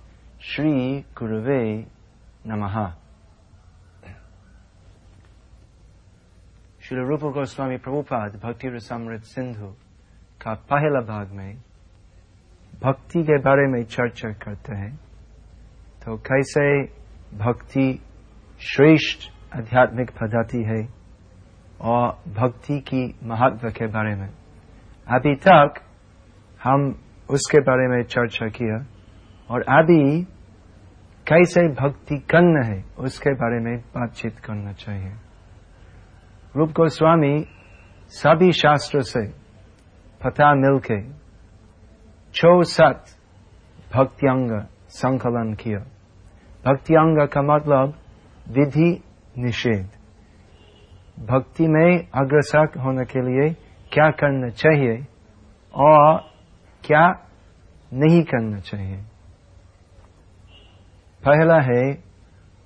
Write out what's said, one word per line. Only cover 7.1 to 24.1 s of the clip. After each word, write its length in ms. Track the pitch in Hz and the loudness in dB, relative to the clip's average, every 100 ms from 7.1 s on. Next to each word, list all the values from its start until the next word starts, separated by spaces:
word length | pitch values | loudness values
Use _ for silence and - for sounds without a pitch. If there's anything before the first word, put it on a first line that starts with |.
| 147 | -6
गोस्वामी 540 | 147 139 131 - 135 127 | -6 -8 -8 -8 -8 -8
प्रभुपाद 640 | 131 143 139 123 104 104 | -8 -8 -6 -8 -8 -12
भक्ति 240 | 117 117 131 | -14 -12 -12
रसामृत 540 | 120 110 117 113 113 | -12 -12 -12 -12 -14
सिंधु 460 | 110 - 127 110 101 92 _ _ _ - - - | -14 -12 -12 -12 -16 -20 _ _ _ -20 -20 -18
का 120 | 113 | -14
पहला 460 | 110 - 143 151 139 | -12 -4 -2 -2 -2
भाग 320 | 110 107 98 | -6 -10 -12
में 260 | 101 98 120 - _ _ _ _ _ _ _ _ _ _ - | -16 -18 -18 -20 _ _ _ _ _ _ _ _ _ _ -8
भक्ति 400 | 131 135 - 175 | -4 -4 -6 -4
के 140 | 156 147 | 0 0
बारे 300 | 135 135 139 | 2 2 2
में 160 | 123 | -2
चर्चा 460 | 117 - 120 - 113 | -6 -4 -6 -6 -12
करते 460 | 107 - 101 - 101 | -12 -14 -16 -14 -12
हैं। 200 | 101 147 - - - - - - - - - - - | -12 -16 -20 -20 -20 -20 -20 -20 -20 -20 -20 -20 -14
तो 120 | 110 | -12
कैसे 680 | - 131 135 147 143 143 135 - - - - 104 | -2 -2 0 0 0 0 -2 -12 -20 -20 -20 -6
भक्ति 640 | 113 117 - 135 135 127 - - - - - - | -4 -4 -6 -2 -2 -2 -12 -20 -20 -20 -20 -20
श्रेष्ठ 720 | - - 151 160 - - - - - - | -6 4 6 6 2 -10 -16 -20 -18 -14
आध्यात्मिक 540 | 113 127 110 113 120 | -2 2 2 0 -8
पद्धति 520 | - 110 117 113 123 | -6 -6 -4 -4 -6
है, 360 | 107 110 110 - - - - - - - - - | -4 -6 -8 -14 -20 -20 -20 -20 -20 -20 -20 -10
और 500 | 113 120 120 - - | -2 0 0 -4 -12
भक्ति 480 | 101 127 - - 143 | -4 -4 -4 -8 -8
की 400 | - 131 127 - | -6 -6 -6 -10
महत्व 460 | 113 113 131 107 117 | -10 0 0 0 -8
के 180 | 104 113 | -6 -6
बारे 280 | 110 107 | -4 -4